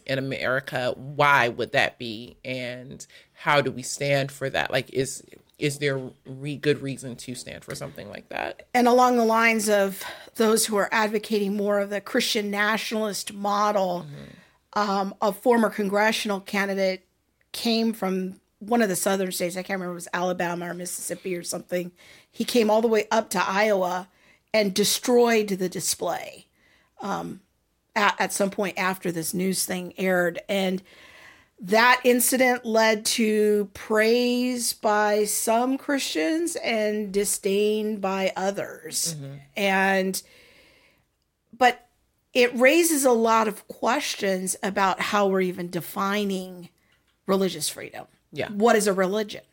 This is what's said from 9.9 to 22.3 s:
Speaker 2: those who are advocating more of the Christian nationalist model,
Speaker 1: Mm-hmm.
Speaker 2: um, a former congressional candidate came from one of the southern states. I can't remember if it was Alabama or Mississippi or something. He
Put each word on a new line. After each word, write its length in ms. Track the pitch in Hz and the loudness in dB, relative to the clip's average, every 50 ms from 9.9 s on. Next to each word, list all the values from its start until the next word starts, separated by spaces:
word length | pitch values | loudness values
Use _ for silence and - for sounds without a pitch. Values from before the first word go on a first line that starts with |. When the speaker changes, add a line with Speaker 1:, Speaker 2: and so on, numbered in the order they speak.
| 190 - - - - - - - - | -2 -6 -12 -14 -14 -16 -18 -8 -2
Speaker 2:
those 300 | - 226 214 226 220 226 | 0 2 4 4 2 2
who 100 | 220 214 | 2 0
are 140 | 196 185 - | 0 0 2
advocating 640 | - 226 214 208 220 208 214 - 220 202 202 196 202 | 2 0 0 0 0 -2 -2 -2 -2 0 0 0 -2
more 240 | 208 202 208 208 202 | 0 0 0 0 0
of 100 | 202 202 | 0 -2
the 120 | 208 196 | -4 -8
Christian 500 | - - - 247 233 - - 220 208 208 | -6 -2 0 0 0 0 0 -2 -2 -2
nationalist 840 | 202 202 208 208 220 208 - - 233 214 220 208 185 - - - 208 | -2 0 0 0 0 -2 -2 -4 -4 -4 -2 -4 -4 -6 -8 -10 -10
model, 720 | 202 202 202 202 202 208 208 208 185 190 180 175 180 165 147 143 143 139 139 - - - _ _ _ _ _ - | -6 -2 -2 0 2 2 2 2 2 0 0 -2 -4 -8 -10 -14 -16 -16 -18 -20 -20 -20 _ _ _ _ _ -2
Speaker 1:
Mm-hmm. 140 | 208 208 202 | -2 0 0
Speaker 2:
um, 260 | 196 196 294 294 - - | 0 0 -2 -2 -4 -2
a 100 | - 208 | -2 -2
former 380 | 196 - - 254 240 226 220 202 | 0 0 2 4 4 4 4 2
congressional 720 | - - 208 190 202 202 214 220 220 - - 214 202 190 | 0 -2 -2 0 2 2 2 2 2 0 -2 -4 -4 -6
candidate 640 | - - - 202 202 196 196 196 190 190 185 185 _ _ _ _ _ _ _ _ _ _ - | -6 -4 -2 -2 -2 -2 0 0 0 0 -2 -4 _ _ _ _ _ _ _ _ _ _ -10
came 400 | - - 233 226 226 226 226 220 | -4 -2 0 2 2 2 0 0
from 480 | - 196 190 185 185 185 185 190 - _ _ _ - | -2 -2 -2 -2 -2 -4 -6 -8 -12 _ _ _ -14
one 220 | 202 202 240 240 | -4 0 2 2
of 80 | 226 190 | 2 2
the 60 | 175 - | 0 0
southern 340 | - 202 196 196 190 185 | 0 0 0 0 -2 -2
states. 240 | 185 - 185 175 185 | -4 -4 -4 -4 -4
I 80 | 185 180 | -6 -8
can't 160 | - 196 190 | -6 -6 -6
remember 140 | 180 175 175 | -6 -6 -8
if 100 | 170 175 | -10 -10
it 40 | - | -6
was 0 | - | -4
Alabama 560 | 180 180 180 180 180 175 170 175 175 170 175 | -2 -2 -2 -2 -2 -2 -4 -4 -6 -6 -8
or 20 | 175 | -8
Mississippi 640 | 175 175 175 - - - - 180 180 - 190 180 | -10 -10 -10 -10 -8 -8 -8 -8 -8 -6 -6 -6
or 80 | 175 170 | -6 -6
something. 480 | - - 180 - - 180 180 175 180 - _ - - - - _ | -8 -8 -10 -8 -4 -4 -4 -4 -6 -10 _ -20 -20 -20 -20 _
He 140 | _ | _